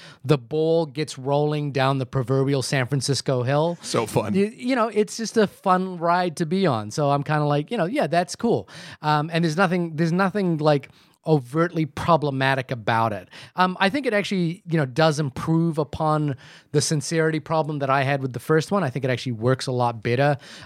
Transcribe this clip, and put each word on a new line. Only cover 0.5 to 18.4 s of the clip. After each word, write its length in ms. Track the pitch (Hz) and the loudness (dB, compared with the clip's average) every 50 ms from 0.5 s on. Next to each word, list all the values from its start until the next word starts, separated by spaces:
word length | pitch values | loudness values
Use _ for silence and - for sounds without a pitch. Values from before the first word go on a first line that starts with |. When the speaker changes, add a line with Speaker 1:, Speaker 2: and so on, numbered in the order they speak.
| 156 156 160 160 165 165 165 | -2 0 2 2 2 2 0
Speaker 1:
gets 320 | 151 120 143 156 - - - | -2 -4 -6 -8 -8 -8 -8
rolling 540 | 127 135 143 147 147 151 151 151 147 147 127 | -4 0 0 2 2 0 0 -2 -4 -2 0
down 260 | 135 131 135 139 135 | 0 2 2 2 0
the 80 | 131 | -2
proverbial 560 | 120 - 135 127 110 135 135 139 135 139 135 120 | -2 -2 -2 -2 0 2 2 2 2 2 0 0
San 240 | - - 135 127 | 0 0 -2 0
Francisco 560 | 117 147 139 - - 139 - - - 135 127 123 | 0 -2 -2 -2 -2 -2 -2 -2 -2 -2 0 0
hill, 340 | 123 139 147 156 170 175 - - | 0 0 0 0 0 -2 -4 -6
Speaker 2:
So 240 | - - - - | -4 -2 -2 -2
fun. 260 | - - - 208 226 208 | 0 0 -2 0 0 0
Speaker 1:
y-, 200 | 185 202 214 240 | 0 0 0 -2
you 200 | 254 254 240 269 | -4 -4 -2 0
know, 100 | 247 214 | 0 0
it's 300 | 233 202 208 214 - - | 0 0 0 0 0 -2
just 200 | - 226 202 - | -8 -8 -2 0
a 120 | 226 208 - | 2 2 2
fun 500 | - - - 196 180 180 185 190 185 170 | 0 -2 0 2 2 2 2 -2 -4 -2
ride 380 | 160 170 170 180 180 180 147 | 0 2 2 2 0 0 -2
to 100 | - 175 | -4 -2
be 180 | 151 175 190 196 170 | -2 0 2 2 2
on. 240 | 127 110 107 107 - | 2 0 -2 -4 -2
So 180 | - 147 139 | 0 0 2
I'm 140 | 143 143 139 | 2 0 0
kinda 220 | - 156 151 151 | 0 0 0 2
like, 260 | 147 147 147 151 - - | 2 0 0 -2 -2 -2
you 40 | |
know, 100 | 233 165 | -2 -2
yeah, 200 | 170 240 302 220 | -2 0 -2 -2
that's 300 | 151 151 170 180 - - | 0 0 0 0 -2 -4
cool. 320 | - - 233 190 120 95 - - - - - - - - | -4 0 0 0 0 -2 -6 -12 -18 -18 -18 -16 -6 0
Um, 260 | 151 151 151 147 165 170 | 0 2 2 0 0 0
and 100 | 165 170 | 0 0
there's 140 | 165 151 | 0 2
nothing, 400 | 165 196 170 175 180 175 170 160 | 2 2 2 2 0 -2 -2 -2
there's 160 | 143 170 165 160 | 0 0 2 2
nothing, 460 | 180 196 190 165 208 196 180 165 151 | 2 2 0 0 0 0 0 0 2
like, 320 | 151 156 151 143 - - - _ _ _ _ _ - 165 | 4 4 4 2 0 -4 -14 _ _ _ _ _ 0 2
overtly 560 | 160 147 127 123 131 160 165 175 175 170 160 | 2 2 2 0 0 0 0 0 0 -2 -4
problematic 840 | - - - - - 170 151 143 147 135 135 135 135 135 131 127 - | -4 -4 -4 2 2 4 4 2 0 -2 0 2 2 2 0 -2 -4
about 420 | 135 120 104 117 117 113 113 113 104 | -8 -4 -2 0 2 2 2 0 -2
it. 160 | 95 92 - - - - - - | -4 -10 -14 -18 -20 -20 -8 -2
Um, 200 | - 185 185 185 - | 0 0 0 2 2
I 100 | 190 196 | 0 0
think 160 | 185 294 262 | 2 0 -2
it 80 | 247 214 | 0 0
actually, 480 | 208 185 - 202 190 175 160 170 - - 170 | 0 0 0 0 0 0 0 -2 -4 -6 -2
you 60 | 160 | 0
know, 100 | 165 147 | 0 0
does 320 | 127 120 160 160 160 156 143 | 0 2 2 4 4 4 2
improve 580 | 156 139 - - - 160 160 165 165 170 160 | -2 -4 -4 -4 -2 0 2 2 2 2 0
upon 600 | 160 151 147 - - 160 156 151 151 151 147 135 - - - - - - _ | -2 -4 -4 -4 -2 0 0 0 0 0 -2 -4 -6 -10 -16 -20 -20 -10 _
the 100 | - 151 | -2 0
sincerity 600 | 143 - 165 147 143 - 170 160 160 160 156 156 | 0 0 0 -2 -2 -2 -2 0 0 0 0 -2
problem 400 | - - 165 160 151 147 156 143 | -4 -2 -2 -2 -2 -2 -4 -4
that 100 | 139 131 | -2 0
I 140 | 135 139 135 | 0 0 2
had 180 | 131 143 139 135 | 0 0 -2 -2
with 100 | 131 123 | -6 -8
the 60 | |
first 320 | 120 | -6